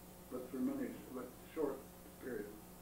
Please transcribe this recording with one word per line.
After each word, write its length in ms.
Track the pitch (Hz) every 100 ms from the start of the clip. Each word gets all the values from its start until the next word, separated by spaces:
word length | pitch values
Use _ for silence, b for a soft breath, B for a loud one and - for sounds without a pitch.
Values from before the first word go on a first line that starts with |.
| - - -
But 140 | 123 123
for 60 | 131
many, 300 | 131 - 117
sh-, 280 | 110 - 123
like, 140 | 123 - - 156
short 220 | 143 - - - - -
periods, 240 | 127 110 98 - - -